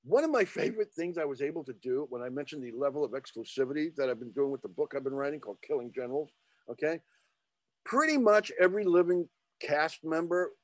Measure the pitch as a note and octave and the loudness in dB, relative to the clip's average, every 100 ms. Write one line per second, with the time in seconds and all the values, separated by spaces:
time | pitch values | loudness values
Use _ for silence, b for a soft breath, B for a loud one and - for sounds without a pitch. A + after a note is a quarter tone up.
0 | B2 A3+ D#4+ C4+ F#3+ - - A3 G#3 - | 4 2 4 2 2 0 -2 -2 -4 -4
1 | F3 E3+ D3 C3 C#3+ E3 C3+ G#2+ C3 B2+ | -4 -2 -4 -2 -4 -4 -8 -10 -4 -2
2 | C#3+ B2 B2 C3 C#3+ D3+ B2 A2+ C#3 C#3+ | -2 -8 -6 -6 -8 -10 -10 -2 -2 0
3 | D3 C3 - C#3+ A2+ - C3 D3 D#3+ D#3+ | -2 -4 -8 -12 -8 -2 0 0 -4 -2
4 | C3 A2+ A#2+ G#2+ C#3 C3+ - - D3 C#3 | -2 -2 -6 -2 0 -2 -8 -6 -4 -4
5 | C3+ C3+ C#3 D3+ A2 G2 - D3 A#2+ B2 | -4 -4 -4 -4 -10 -14 -4 -4 -4 -8
6 | B2 C3+ D3 _ _ _ - A#2+ D3+ E3 | -4 -4 -6 _ _ _ -14 -4 -4 -4
7 | _ _ _ _ _ _ _ _ - A#3+ | _ _ _ _ _ _ _ _ 0 2
8 | D#4 D4 A3 G#3 G#3 - F#3 G3+ F#3+ F3 | 4 4 6 6 2 2 4 4 4 4
9 | F3 F3+ E3+ _ _ _ - D3 D#3 - | 6 2 -2 _ _ _ -2 0 0 -4
10 | D#3+ D#3+ E3+ F3+ E3+ - | -2 -2 2 0 0 -6